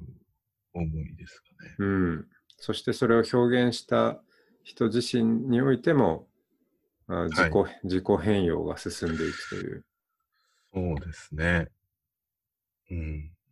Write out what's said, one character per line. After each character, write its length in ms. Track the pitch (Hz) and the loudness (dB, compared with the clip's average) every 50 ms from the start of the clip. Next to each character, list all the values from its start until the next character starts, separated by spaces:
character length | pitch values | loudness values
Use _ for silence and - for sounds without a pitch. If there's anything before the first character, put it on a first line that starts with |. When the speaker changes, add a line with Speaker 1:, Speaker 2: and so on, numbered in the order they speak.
| - - - - _ _ _ _ _ _ _ _ _ _ - | -12 -16 -20 -20 _ _ _ _ _ _ _ _ _ _ -8
Speaker 1:
思 120 | 85 85 78 78 78 | -6 -4 -4 -4 -6
い 140 | 73 65 - | -8 -10 -12
で 120 | - - - | -16 -18 -20
す 120 | - - | -20 -20
か 240 | _ _ _ - - | _ _ _ -20 -20
ね。 120 | - - - | -14 -8 -4
Speaker 2:
う 60 | 101 | -2
ん。 420 | 98 98 95 92 87 80 76 - - _ _ _ _ - _ | 0 2 2 2 0 0 -4 -8 -12 _ _ _ _ -20 _
そ 160 | - - 107 | -8 -6 -6
し 100 | - - | -4 -2
て 100 | - 113 | -4 -2
そ 140 | - 135 120 | 0 2 4
れ 80 | 117 | 4
を 80 | 117 113 - | 4 4 4
表 60 | - 123 | 4 4
現 400 | 123 120 123 127 123 123 113 - | 4 4 4 4 4 2 0 -2
し 80 | - | -4
た 360 | - 120 117 113 113 117 - - _ _ _ _ _ _ _ _ | -2 0 2 2 2 0 -4 -12 _ _ _ _ _ _ _ _
人 240 | - - - 120 113 | -12 -4 -2 -2 0
自 120 | 104 123 | 0 0
身 480 | 120 - - 123 113 113 113 113 123 135 | 0 0 0 2 2 2 2 0 0 2
に 120 | 123 120 | 2 2
お 100 | 131 139 | 4 4
い 100 | 131 120 | 2 2
て 120 | - 170 165 | 2 2 4
も、 340 | 143 117 90 80 78 - _ _ _ _ _ _ _ _ _ _ _ _ _ _ _ _ - | 4 4 4 2 -2 -6 _ _ _ _ _ _ _ _ _ _ _ _ _ _ _ _ -6
あ、 60 | 92 | -4
Speaker 1:
は 120 | 87 85 | -2 -2
い。 40 | 85 | 0
Speaker 2:
自 200 | 78 80 90 82 | 0 2 2 4
己、 40 | 78 101 95 - - - - | 4 2 2 0 -2 -10 -4
自 180 | 98 92 92 | -2 -2 0
己 40 | - - 104 92 | 2 2 2 2
変 220 | 80 107 104 101 95 | 4 2 2 4 2
容 180 | 85 80 80 80 | 2 0 0 -2
が 140 | 80 82 - | -4 -6 -6
進 320 | - - - - 90 85 | -8 -10 -8 -6 -4 -4
ん 80 | 80 80 | -2 -2
で 100 | 82 78 | -4 -4
い 40 | |
く 180 | 78 - - - | -6 -8 -10 -10
と 60 | 98 | -10
い 180 | 95 - - - | -8 -8 -8 -10
う。 120 | - - _ _ _ _ _ _ _ _ _ _ _ _ _ _ _ _ _ - | -12 -14 _ _ _ _ _ _ _ _ _ _ _ _ _ _ _ _ _ -6
Speaker 1:
そ 200 | 95 90 87 80 | -4 -4 -2 -4
う 20 | 71 - | -4 -6
で 80 | 85 78 | -10 -14
す 220 | - - - - | -16 -16 -12 -6
ね。 320 | 76 80 85 87 85 80 - _ _ _ _ _ _ _ _ _ _ _ _ _ _ _ _ _ _ _ _ _ _ _ - | -2 0 2 2 2 0 -2 _ _ _ _ _ _ _ _ _ _ _ _ _ _ _ _ _ _ _ _ _ _ _ -10
う 40 | 90 | -8
ん。 380 | 85 80 78 78 76 76 78 - _ _ _ | -8 -6 -6 -8 -10 -10 -14 -16 _ _ _